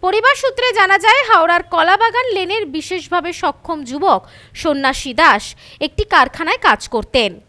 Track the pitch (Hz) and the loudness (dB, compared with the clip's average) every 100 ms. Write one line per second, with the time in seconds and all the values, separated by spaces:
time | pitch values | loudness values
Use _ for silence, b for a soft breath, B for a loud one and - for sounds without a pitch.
0 | 370 415 466 554 539 508 494 440 381 392 | 0 2 2 2 -2 -2 -2 2 2 4
1 | 392 494 480 415 330 349 349 339 320 392 | 4 2 4 2 4 0 0 0 2 4
2 | 453 440 508 403 359 427 403 285 - 370 | 2 0 -2 -4 -4 -4 -4 -8 -6 -8
3 | 311 349 330 349 320 285 - 320 262 277 | -4 -4 -4 -4 -4 -6 -8 -10 -8 -4
4 | 370 220 - b b - 339 285 277 262 | 0 0 -2 b b -8 -2 0 0 -2
5 | 277 240 320 294 - - B B 302 - | -6 2 4 4 0 -18 B B -8 -4
6 | 415 339 254 - 330 466 - 214 - 233 | 0 2 2 0 -4 0 0 0 -2 -6
7 | 202 262 214 - | -2 -2 -2 -6